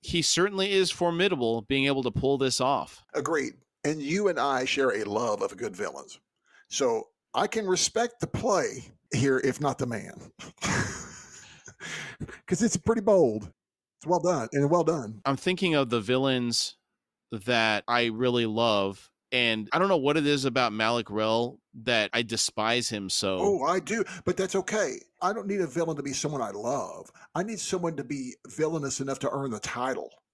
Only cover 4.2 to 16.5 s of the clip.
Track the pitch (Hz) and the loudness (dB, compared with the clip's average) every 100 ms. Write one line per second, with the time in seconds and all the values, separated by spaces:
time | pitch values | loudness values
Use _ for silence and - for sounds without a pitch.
4.2 | 202 156 131 135 131 - 135 104 104 104 | 2 2 0 0 0 2 2 2 -2 -2
5.2 | 117 104 101 92 117 92 98 69 73 - | 0 0 -2 -4 -8 -6 -8 -8 -16 -20
6.2 | _ _ _ _ _ - 131 113 - _ | _ _ _ _ _ 0 2 0 -4 _
7.2 | _ 123 202 226 196 180 - - 240 - | _ -2 0 0 0 0 2 0 -2 -2
8.2 | - - 247 180 120 85 - - _ 147 | -6 -2 2 2 0 -4 -16 -20 _ 2
9.2 | 135 127 131 123 147 131 127 113 98 - | 4 4 2 0 -2 -2 -4 -4 -8 -16
10.2 | - _ - - - - - - - - | -20 _ -20 -8 -2 -2 -2 -6 -14 -18
11.2 | - - - - - - - - - - | -20 -20 -20 -20 -20 -18 -14 -12 -12 -12
12.2 | - - - 180 214 - - 233 208 196 | -14 -14 -4 0 0 0 0 2 6 6
13.2 | 143 107 101 _ _ _ _ _ 147 175 | 6 4 -6 _ _ _ _ _ -2 0
14.2 | 165 165 113 143 143 175 156 165 113 110 | 2 0 0 0 4 4 4 0 -4 -6
15.2 | - 139 - 180 190 151 131 120 101 127 | -2 0 0 0 2 2 2 0 2 2
16.2 | 135 127 120 | 2 2 0